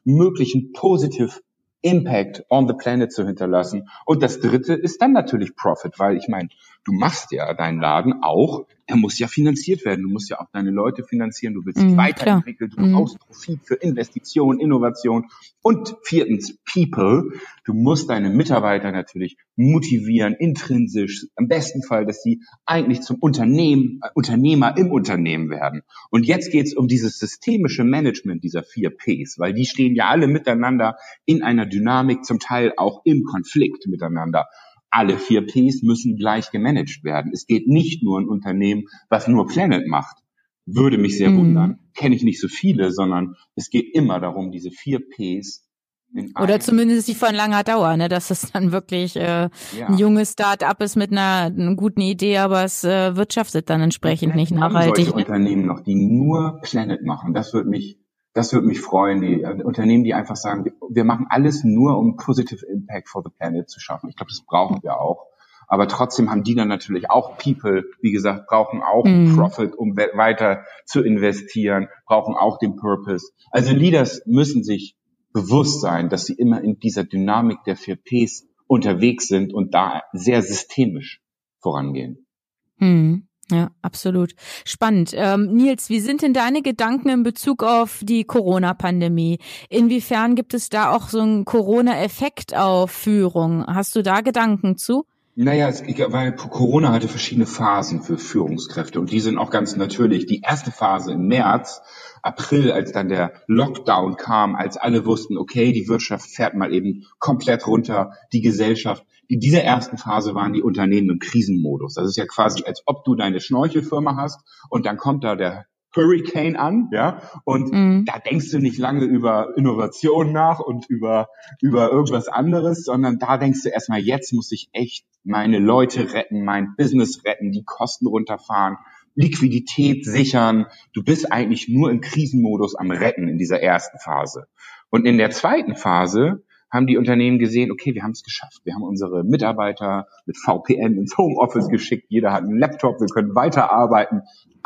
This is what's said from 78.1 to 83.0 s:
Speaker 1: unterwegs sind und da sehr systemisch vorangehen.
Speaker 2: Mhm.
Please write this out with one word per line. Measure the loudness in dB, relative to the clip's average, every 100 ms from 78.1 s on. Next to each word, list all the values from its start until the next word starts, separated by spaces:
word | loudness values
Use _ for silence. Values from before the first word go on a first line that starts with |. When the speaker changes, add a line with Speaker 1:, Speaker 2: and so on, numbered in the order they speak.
| 0 0 -2 -18 _ 0
Speaker 1:
unterwegs | 2 2 2 2 0 0
sind | 0 0
und | -2 -2
da | 0 0 -4 -10
sehr | -6 0 2
systemisch | 0 -4 -6 -2 -2 -2 -10 -18 _ _ _ _
vorangehen. | -6 -4 -4 -8 -10 -14 _ _ _ _ _ 0
Speaker 2:
Mhm. | 4 4